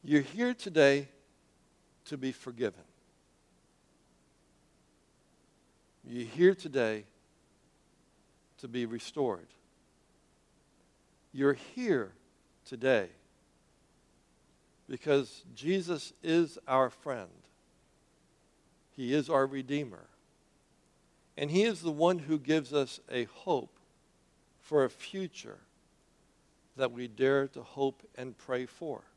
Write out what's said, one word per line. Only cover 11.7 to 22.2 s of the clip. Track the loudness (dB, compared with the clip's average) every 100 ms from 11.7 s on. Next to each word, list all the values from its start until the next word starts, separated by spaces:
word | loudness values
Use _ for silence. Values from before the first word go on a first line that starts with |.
here | -6 0 0 -2 -12 _ _ _ _
today | -18 -4 2 2 0 -10 _ _ _ _ _ _ _ _ _ _ _ _ _ _ _ _ -14
because | -8 2 2 2 -12 -20
Jesus | -8 -2 -2 0 -6 -6 -10
is | 0 2 2 -4 0
our | 2 2
friend. | -2 -8 -8 -8 -18 -20 _ _ _ _ _ _ _ _ _ _ _ _ _ _ -8
He | 0
is | 0 2
our | 2 2
Redeemer. | -2 -4 -4 -4 -12 -20 _ _ _ _ _ _ _ _ _ _ _ _ -8
And | 0
he | 2
is | 2 2
the | -4
one | 2 2 2